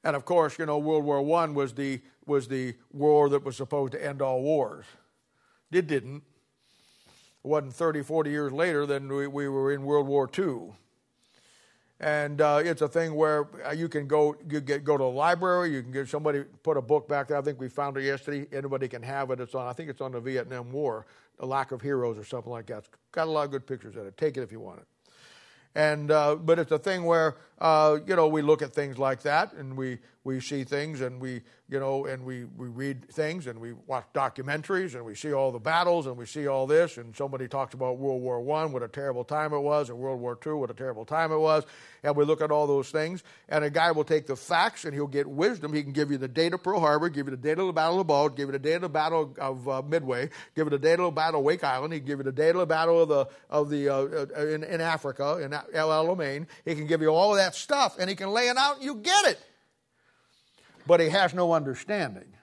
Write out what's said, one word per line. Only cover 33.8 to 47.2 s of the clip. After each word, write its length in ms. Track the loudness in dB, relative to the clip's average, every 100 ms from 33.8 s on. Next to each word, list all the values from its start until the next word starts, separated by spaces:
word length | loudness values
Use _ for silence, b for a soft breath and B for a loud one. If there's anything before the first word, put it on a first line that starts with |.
| -8
watch 180 | -8 -4
documentaries, 800 | -2 -2 -4 -6 -6 -2 -4 -4
and 120 | -8 -12
we 100 | -10
see 160 | -2
all 220 | 0 0
the 60 | -2
battles, 460 | 0 2 4 2 0
and 120 | -8
we 80 | -10
see 220 | -6 -2
all 200 | 0 4
this, 300 | 4 4 0
and 180 | -16 -8
somebody 320 | -6 -6 -6
talks 260 | -4 -6
about 240 | -4 -4 -2
World 240 | -2 -2
War 200 | -2 -4
One, 320 | -2 0 0
what 100 | -4
a 60 | -6
terrible 340 | -6 -4 -4
time 300 | -2 -2 0
it 60 | 0
was, 300 | 2 0 0
and 80 | -4
World 220 | -6 -4
War 160 | -6 -6
Two, 220 | -6 -4
what 120 | -4
a 40 |
terrible 320 | -6 -8 -8 -4
time 260 | 0 2
it 60 | 2
was, 260 | 4 4 2 B B B
and 100 | -2 2
we 100 | 4
look 160 | 4
at 100 | 4
all 160 | 2 4
those 220 | 2 0
things, 320 | -2 -2 -6 -14 B B
and 160 | 0
a 60 | 2
guy 220 | 2 2
will 120 | 2
take 240 | 2 0 0
the 80 | -8
facts, 480 | 0 2 2 0
and 100 | -8
he'll 140 | -6 -4
get 180 | -2 -2
wisdom. 460 | 0 0 0 -4
He 100 | -4
can 120 | -2
give 180 | -2 0
you 60 | -2
the 100 | -2
date 260 | 0 0
of 80 | 0
Pearl 200 | -2 2
Harbor, 260 | 4 4 2
give 200 | -2